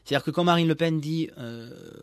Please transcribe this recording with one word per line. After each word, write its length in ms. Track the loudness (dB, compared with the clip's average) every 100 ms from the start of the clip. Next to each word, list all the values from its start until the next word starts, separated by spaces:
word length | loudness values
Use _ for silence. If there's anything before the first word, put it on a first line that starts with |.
C'est-à-dire 200 | -2 0
que 60 | 0
quand 140 | 2
Marine 220 | 4 4 4
Le 80 |
Pen 260 | 2 0 0
dit, 300 | -2 -4 -4 -8
euh, 320 | -12 -12 -14 -16 -18 -20